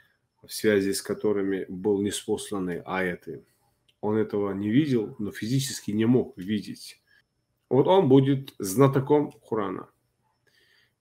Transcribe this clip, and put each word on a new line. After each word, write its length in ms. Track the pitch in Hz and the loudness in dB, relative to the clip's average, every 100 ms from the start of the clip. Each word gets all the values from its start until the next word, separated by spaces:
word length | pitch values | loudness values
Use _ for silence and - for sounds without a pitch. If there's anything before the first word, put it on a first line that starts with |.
| _ _ _ _ - | _ _ _ _ -16
в 80 | |
связи 400 | - 110 104 98 | -2 2 4 2
с 80 | 95 | -2
которыми 640 | - 101 107 101 98 95 - | -4 -4 0 0 0 -4 -6
был 320 | 95 101 98 | -4 0 0
ниспосланы 800 | 101 - - 104 - 101 92 85 - | 0 -4 -4 -6 -4 -6 -4 -6 -4
аяты. 600 | 95 92 87 - 73 - _ _ _ _ _ | -4 -2 -4 -10 -16 -18 _ _ _ _ _
Он 160 | 104 110 | -2 -2
этого 360 | 107 104 101 | 0 -2 -4
не 160 | 98 104 | -4 0
видел, 460 | 120 156 123 104 - | 2 2 0 -2 -6
но 120 | 101 | -10
физически 600 | - 107 135 135 - - | -8 -4 -2 -4 -6 -6
не 140 | 104 113 | 0 4
мог 320 | 123 - - | 4 2 -6
видеть. 640 | 92 107 90 - - - _ _ _ _ _ _ _ | -6 -6 -6 -12 -16 -20 _ _ _ _ _ _ _
Вот 180 | 127 160 | 2 4
он 200 | 190 160 | 4 6
будет 460 | 135 135 139 - - | 6 6 0 -4 -8
знатоком 720 | 101 95 135 139 135 147 147 - _ | -4 4 4 4 2 2 0 -8 _
Корана. 420 | 110 98 92 - _ _ _ _ _ _ _ _ _ _ _ | -4 -4 -8 -12 _ _ _ _ _ _ _ _ _ _ _